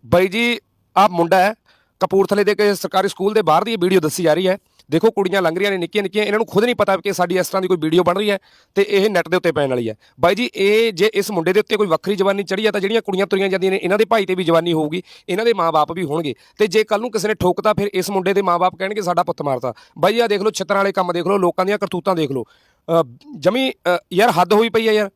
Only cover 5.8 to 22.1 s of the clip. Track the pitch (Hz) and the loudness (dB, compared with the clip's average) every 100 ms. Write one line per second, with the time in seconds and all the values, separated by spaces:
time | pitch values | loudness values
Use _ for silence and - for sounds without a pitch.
5.8 | 170 208 196 202 208 208 226 190 240 233 | -4 -4 -2 -2 -2 -2 0 0 0 0
6.8 | 202 190 202 185 180 185 175 190 185 180 | 0 0 -2 -2 0 0 -2 -4 -2 -2
7.8 | 156 170 175 180 214 196 _ _ _ - | 2 2 2 0 -2 -4 _ _ _ -2
8.8 | 196 196 202 190 165 180 175 151 139 127 | 0 2 2 0 0 0 0 0 -2 -2
9.8 | 113 107 _ _ 165 202 247 - 196 220 | -4 -8 _ _ 0 2 -4 -2 0 2
10.8 | 226 175 208 202 202 190 160 190 208 208 | 0 0 0 0 -4 -2 0 0 0 -2
11.8 | 208 160 - 202 190 196 196 190 220 208 | 0 0 -2 -2 0 0 -4 -2 -2 -2
12.8 | 196 226 220 185 202 196 196 185 190 190 | -2 -2 -2 -2 0 0 0 0 -2 -2
13.8 | 180 202 214 226 190 185 170 170 170 160 | -2 0 2 0 0 -2 2 2 2 -2
14.8 | 151 170 - - - 185 233 208 165 156 | -2 -6 -12 -20 -8 -2 0 0 2 2
15.8 | 151 165 165 156 151 117 _ _ 214 196 | 0 -2 -4 -4 -4 -8 _ _ 0 2
16.8 | 214 208 233 208 196 214 180 175 214 208 | 0 -2 -2 -4 -4 0 0 0 0 0
17.8 | 202 185 180 202 185 196 190 175 180 180 | -2 -4 -2 -2 0 0 0 2 0 -2
18.8 | 190 208 180 180 180 165 147 131 127 - | -8 -4 -2 -2 -2 -4 -4 -2 -4 -8
19.8 | - - 175 226 233 202 208 214 175 196 | -18 0 0 2 0 0 -2 -4 -2 0
20.8 | 196 196 180 175 170 202 180 - 185 208 | 0 0 -2 -2 -2 0 0 0 -2 -2
21.8 | 196 180 180 | -4 -4 -2